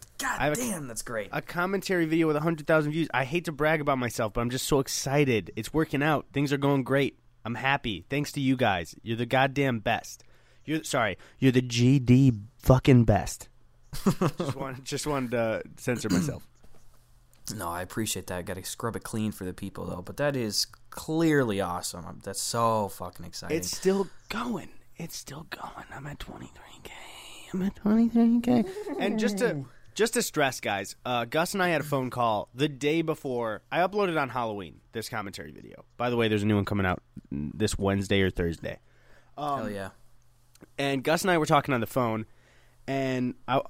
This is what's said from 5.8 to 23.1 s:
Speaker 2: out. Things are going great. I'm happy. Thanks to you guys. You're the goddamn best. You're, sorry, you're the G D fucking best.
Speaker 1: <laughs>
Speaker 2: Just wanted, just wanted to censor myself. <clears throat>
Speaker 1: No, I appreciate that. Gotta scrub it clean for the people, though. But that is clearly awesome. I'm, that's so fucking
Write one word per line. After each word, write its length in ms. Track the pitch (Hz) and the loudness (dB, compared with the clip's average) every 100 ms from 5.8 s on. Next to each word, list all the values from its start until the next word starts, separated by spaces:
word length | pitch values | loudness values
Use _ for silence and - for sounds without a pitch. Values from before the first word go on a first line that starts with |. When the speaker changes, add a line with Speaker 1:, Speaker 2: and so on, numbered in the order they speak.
| 156 139 | 0 0
Speaker 2:
out. 260 | 151 139 - | 2 0 -2
Things 220 | 135 143 | -2 0
are 40 | 139 | 2
going 260 | 139 143 | 2 2
great. 360 | 120 139 135 - _ _ | 2 2 0 -4 _ _
I'm 120 | 110 120 | -8 -2
happy. 500 | 131 139 123 90 - | 0 0 0 -6 -4
Thanks 220 | 139 143 | -4 -2
to 80 | 147 | -2
you 160 | 131 127 | 0 4
guys. 400 | 117 92 85 - | 4 2 -2 -10
You're 140 | 107 113 | -6 -4
the 80 | 120 | 0
goddamn 540 | 131 139 135 139 117 | 2 2 2 0 0
best. 440 | 110 107 - - - - _ - | 0 -2 -4 -16 -20 -20 _ -14
You're, 220 | - 156 - | -6 -4 -2
sorry, 320 | 135 107 87 - - | 0 0 -2 -10 2
you're 140 | 131 | 4
the 100 | 127 | 4
G 380 | 127 117 123 139 | 2 4 6 6
D 320 | 120 123 135 110 101 - | 8 8 8 4 -2 -2
fucking 440 | - 127 - 123 | 4 6 8 8
best. 460 | 110 101 - - - - - _ - | 8 4 0 -10 -16 -20 -20 _ -14
Speaker 1:
<laughs> 120 | - 202 147 151 - | -2 0 2 0 -2
Speaker 2:
Just 180 | 156 131 | -6 -4
wanted, 300 | 135 127 135 | -6 -10 -8
just 200 | 143 151 | -6 -2
wanted 260 | 139 127 | -2 -2
to 320 | 120 113 104 - - | 0 0 -2 -6 -10
censor 300 | - 117 107 | -4 -2 0
myself. 380 | 131 156 - - | 0 0 -6 -10
<clears throat> 40 | - - - - - - - _ - - 104 | -20 -20 -20 -20 -20 -20 -20 _ -18 -12 -8
Speaker 1:
No, 140 | 85 | -6
I 140 | 87 | -6
appreciate 420 | 92 - 110 95 - | -6 -4 -4 -4 -6
that. 180 | 90 87 | -6 -6
Gotta 180 | 92 - | -8 -10
scrub 300 | - 117 98 | -8 -6 -6
it 80 | |
clean 280 | - 110 107 | -6 -4 -4
for 120 | - | -4
the 100 | 92 | -8
people, 320 | 90 98 92 90 | -8 -10 -8 -8
though. 160 | 90 | -8
But 160 | 90 92 | -8 -4
that 180 | 143 135 | -2 -2
is 300 | 113 101 - - - | -2 -2 -4 -8 -18
clearly 720 | - - 160 165 147 120 98 | -12 -4 2 4 4 4 2
awesome. 420 | 90 87 - 90 85 | -2 -2 -6 -10 -12
I'm, 120 | - | -12
that's 180 | - 98 | -10 -8
so 460 | - 117 117 110 101 | -4 0 2 2 -2
fucking 360 | - 90 | -6 -12